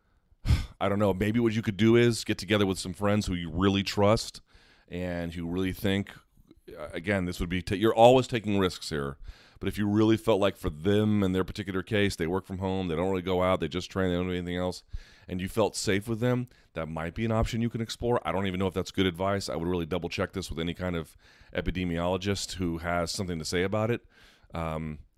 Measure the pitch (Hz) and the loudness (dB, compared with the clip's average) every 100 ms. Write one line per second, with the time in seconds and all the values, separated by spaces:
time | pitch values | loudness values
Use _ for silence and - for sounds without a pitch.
0 | _ _ _ _ - - - - 95 101 | _ _ _ _ 0 2 0 -4 0 2
1 | 104 92 104 117 117 107 110 95 110 117 | 2 2 2 2 2 2 -2 4 6 8
2 | 120 113 - 104 87 104 98 92 92 87 | 6 2 -4 -6 0 2 2 0 -4 -2
3 | 101 104 98 87 82 80 98 98 95 - | 0 2 0 -4 -4 2 2 2 0 2
4 | 101 117 - - _ _ _ _ _ 87 | 4 4 0 -12 _ _ _ _ _ -8
5 | 90 87 85 87 85 87 95 90 101 98 | -6 -4 -6 -6 -4 -2 -2 -2 -2 -2
6 | 98 - _ _ _ - - - 76 87 | -4 -12 _ _ _ -20 -20 -14 -10 -6
7 | 85 101 90 87 92 90 - 98 110 110 | -2 0 0 -4 -4 -4 -2 2 2 8
8 | 117 131 127 123 104 98 92 - - 80 | 8 8 4 -4 0 2 2 0 -6 -4
9 | 69 69 - - - - 95 95 104 104 | -4 -8 -14 -16 -20 -8 -6 -2 0 4
10 | 110 113 - 101 101 - 90 76 87 104 | 4 4 4 2 2 0 -8 -2 2 4
11 | 107 104 95 92 92 - 98 95 87 107 | 4 2 2 2 -2 -4 -6 -6 -2 0
12 | 101 - 82 92 - 95 95 95 92 78 | 0 0 -2 -2 -4 -6 -4 -2 -2 -2
13 | 92 95 87 92 92 92 82 90 - 98 | 0 -2 0 0 2 2 0 -4 -6 -2
14 | 95 87 90 90 87 87 90 87 - - | 0 0 -2 -4 -4 -4 -4 -6 -10 -12
15 | - - - 90 92 - 101 - - 98 | -12 -20 -10 -6 -4 0 0 0 0 0
16 | 113 113 123 123 123 _ _ - 78 80 | -2 -2 0 0 -4 _ _ -10 -8 -6
17 | 85 - 113 110 113 113 117 113 113 - | -6 -4 -2 0 0 0 -2 -4 -8 -4
18 | 117 120 - 85 98 92 95 92 87 - | 0 0 0 -2 -2 0 0 -2 -4 0
19 | 95 82 95 98 - 76 85 90 82 87 | 0 2 -2 -2 -2 -4 -2 -2 -2 -4
20 | 85 - 92 98 87 73 85 82 90 87 | -4 -4 -4 -4 -8 -4 -4 -4 -4 -4
21 | 76 - _ _ - 87 85 87 90 82 | -8 -16 _ _ -8 -4 -4 -2 -2 -2
22 | 87 92 98 98 - 90 90 82 87 87 | 0 -2 -2 -4 -4 -4 -4 -2 -2 -2
23 | 82 - 90 85 76 90 95 107 110 120 | -2 -4 -4 -6 -2 0 0 0 0 -2
24 | - _ - _ _ 85 82 80 80 76 | -6 _ -20 _ _ -8 -6 -6 -6 -10
25 | - | -16